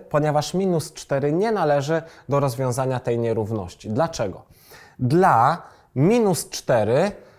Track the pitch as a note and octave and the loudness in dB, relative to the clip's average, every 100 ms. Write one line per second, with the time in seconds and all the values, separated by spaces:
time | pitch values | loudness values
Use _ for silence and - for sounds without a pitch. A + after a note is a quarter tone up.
0 | - D3+ D3+ D3 D3 F3+ F#3+ E3 - - | -4 -2 0 0 -2 -2 0 -2 -4 -10
1 | - C#3 D3 E3 A3+ G#3 D3+ C#3+ C3+ E3 | -6 -2 0 0 0 0 2 0 0 -2
2 | D#3+ - - C#3 C#3 B2 B2+ A#2+ C3 B2 | -4 -14 -4 0 0 -2 -2 -2 -2 -2
3 | - A#2 A#2 A2+ G#2 A2 F2+ - G#2+ G#2+ | -2 -2 -2 -2 -2 -4 -8 -12 -6 -2
4 | D#3+ - G#2 D#2 - _ - - - - | -2 -4 -6 -8 -18 _ -20 -20 -20 -4
5 | B2 E3+ F#3 A#2+ C3 E3 - - _ B2 | 0 4 4 6 4 0 -6 -20 _ 0
6 | E3 A#3+ G#3 E3 - - - A#2+ G#2 C3 | 2 4 2 0 -4 -8 0 0 2 2
7 | G3+ - - | 0 -4 -16